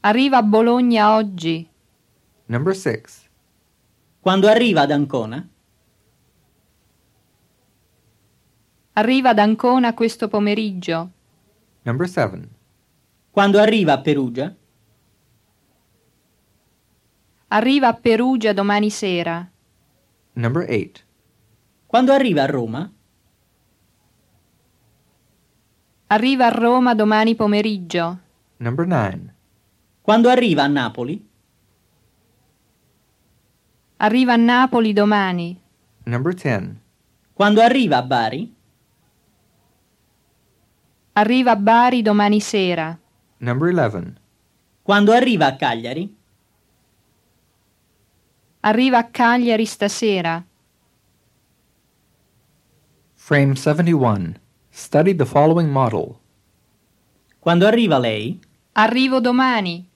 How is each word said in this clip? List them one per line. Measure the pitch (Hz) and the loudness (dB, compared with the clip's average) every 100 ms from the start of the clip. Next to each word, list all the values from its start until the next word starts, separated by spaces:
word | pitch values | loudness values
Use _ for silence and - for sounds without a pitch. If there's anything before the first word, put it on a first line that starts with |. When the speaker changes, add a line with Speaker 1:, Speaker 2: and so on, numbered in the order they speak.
Speaker 1:
Arriva | 208 220 269 262 | 0 0 2 2
a | |
Bologna | 214 214 233 240 247 233 208 220 | 2 2 2 2 0 2 2 2
oggi. | 214 185 160 165 165 _ _ _ _ _ _ _ _ | -2 -6 -6 -6 -8 _ _ _ _ _ _ _ _
Speaker 2:
Number | 120 160 | -4 -4
six. | 190 147 110 - - _ _ _ _ _ _ _ _ _ _ | -4 -4 -6 -10 -20 _ _ _ _ _ _ _ _ _ _
Speaker 3:
Quando | - 190 196 | -2 2 4
arriva | 220 240 165 | 4 4 2
ad | 139 | 2
Ancona? | 147 143 131 110 127 180 _ _ _ _ _ _ _ _ _ _ _ _ _ _ _ _ _ _ _ _ _ _ _ _ _ _ _ _ _ _ _ _ _ _ | 0 -2 -4 -6 -10 -14 _ _ _ _ _ _ _ _ _ _ _ _ _ _ _ _ _ _ _ _ _ _ _ _ _ _ _ _ _ _ _ _ _ _
Speaker 1:
Arriva | - 214 262 262 | -2 0 2 2
ad | 214 | 4
Ancona | 208 220 247 254 240 | 2 2 2 2 0
questo | 233 226 220 220 | -2 -4 -4 -6
pomeriggio. | 208 208 208 220 185 180 165 170 _ _ _ _ _ _ _ | -2 -2 -2 -4 -8 -6 -6 -6 _ _ _ _ _ _ _
Speaker 2:
Number | - 123 180 | -8 -6 -4
seven. | 180 113 90 87 _ _ _ _ _ _ _ _ | -2 -4 -6 -18 _ _ _ _ _ _ _ _
Speaker 3:
Quando | - 202 202 | 0 2 4
arriva | 214 220 170 | 4 2 0
a | 135 | 0
Perugia? | 156 143 127 120 151 202 _ _ _ _ _ _ _ _ _ _ _ _ _ _ _ _ _ _ _ _ _ _ _ _ _ _ _ _ _ | 0 -2 -2 -6 -10 -10 _ _ _ _ _ _ _ _ _ _ _ _ _ _ _ _ _ _ _ _ _ _ _ _ _ _ _ _ _
Speaker 1:
Arriva | 208 233 285 262 | -2 0 2 2
a | |
Perugia | 233 - 220 247 262 220 | 0 0 0 0 0 -2
domani | 196 196 208 214 | -2 0 0 -2
sera. | 208 202 175 170 170 180 _ _ _ _ _ _ _ _ | -4 -6 -4 -4 -8 -10 _ _ _ _ _ _ _ _
Speaker 2:
Number | - 117 147 - | -6 -4 -4 -4
eight. | 113 92 - _ _ _ _ _ _ _ _ _ | -6 -6 -14 _ _ _ _ _ _ _ _ _
Speaker 3:
Quando | 226 254 | 0 4
arriva | 277 254 156 | 2 2 0
a | 135 | 0
Roma? | 135 117 117 202 _ _ _ _ _ _ _ _ _ _ _ _ _ _ _ _ _ _ _ _ _ _ _ _ _ _ _ _ _ _ _ _ | -2 -6 -8 -10 _ _ _ _ _ _ _ _ _ _ _ _ _ _ _ _ _ _ _ _ _ _ _ _ _ _ _ _ _ _ _ _
Speaker 1:
Arriva | 214 247 269 240 | 0 0 2 2
a | |
Roma | 226 233 247 247 | 2 2 2 2
domani | 226 214 214 220 | 2 2 2 2
pomeriggio. | 226 214 208 214 202 175 175 170 180 _ _ _ _ | 0 0 0 -2 -6 -6 -6 -6 -8 _ _ _ _
Speaker 2:
Number | 117 131 170 | -6 -4 -2
nine. | 165 104 90 - _ _ _ _ _ _ _ | -2 -2 -6 -16 _ _ _ _ _ _ _
Speaker 3:
Quando | - 214 233 | 0 2 4
arriva | 254 247 151 | 2 2 0
a | 143 | 0
Napoli? | 143 120 113 120 196 - _ _ _ _ _ _ _ _ _ _ _ _ _ _ _ _ _ _ _ _ _ _ _ _ _ _ _ | 0 -4 -6 -10 -10 -14 _ _ _ _ _ _ _ _ _ _ _ _ _ _ _ _ _ _ _ _ _ _ _ _ _ _ _
Speaker 1:
Arriva | 208 233 254 | -2 0 2
a | 233 | 2
Napoli | 233 247 262 254 220 | 2 2 2 2 0
domani. | 202 208 208 190 180 170 180 _ _ _ _ | 0 2 0 -2 -6 -8 -12 _ _ _ _
Speaker 2:
Number | - 120 143 | -8 -4 -4
ten. | 180 143 107 90 107 _ _ _ _ _ | -6 -4 -4 -6 -16 _ _ _ _ _
Speaker 3:
Quando | _ 202 208 | _ 2 4
arriva | 226 269 226 135 | 4 4 0 0
a | |
Bari? | 127 127 113 127 117 _ _ _ _ _ _ _ _ _ _ _ _ _ _ _ _ _ _ _ _ _ _ _ _ _ _ - | 0 -2 -2 -6 -12 _ _ _ _ _ _ _ _ _ _ _ _ _ _ _ _ _ _ _ _ _ _ _ _ _ _ -2
Speaker 1:
Arriva | 214 254 247 | 0 2 2
a | 220 | 2
Bari | 202 233 247 254 | 4 4 4 2
domani | 214 208 208 214 | 0 2 2 0
sera. | 208 214 185 170 160 165 _ _ _ _ | 0 -2 -2 -4 -6 -12 _ _ _ _
Speaker 2:
Number | 123 123 165 | -6 -2 0
eleven. | 180 123 98 85 - _ _ _ _ _ _ | 0 0 -2 -12 -16 _ _ _ _ _ _
Speaker 3:
Quando | - 202 208 | -2 2 4
arriva | 233 254 208 147 | 4 2 0 0
a | 135 | 0
Cagliari? | 143 117 117 139 196 _ _ _ _ _ _ _ _ _ _ _ _ _ _ _ _ _ _ _ _ _ _ _ _ _ | -4 -4 -8 -10 -10 _ _ _ _ _ _ _ _ _ _ _ _ _ _ _ _ _ _ _ _ _ _ _ _ _
Speaker 1:
Arriva | - 220 262 247 | -2 0 2 2
a | |
Cagliari | 233 - 233 247 240 220 | -2 -2 0 2 0 0
stasera. | 220 - 202 202 220 196 170 165 175 _ _ _ _ _ _ _ _ _ _ _ _ _ _ _ _ _ _ _ _ _ _ _ _ _ _ | -2 -4 -6 -2 -2 -2 -2 -6 -10 _ _ _ _ _ _ _ _ _ _ _ _ _ _ _ _ _ _ _ _ _ _ _ _ _ _
Speaker 2:
Frame | _ - 147 139 135 | _ -2 0 2 0
seventy-one. | - 151 170 165 127 101 85 87 _ _ _ | -2 0 0 2 2 0 -4 -10 _ _ _
Study | - - 143 175 | -20 -2 0 2
the | 180 | 0
following | 123 147 151 165 160 | 0 2 2 2 0
model. | 139 127 104 - - _ _ _ _ _ _ _ _ _ _ _ _ | 0 -2 -2 -8 -12 _ _ _ _ _ _ _ _ _ _ _ _
Speaker 3:
Quando | - 175 190 | 0 2 4
arriva | 165 220 143 | 2 2 0
lei? | 120 110 110 185 _ _ _ | 0 -4 -8 -10 _ _ _
Speaker 1:
Arrivo | - 220 240 262 262 | 0 0 2 0 0
domani. | 247 247 262 240 190 170 180 | 0 0 0 0 -4 -8 -14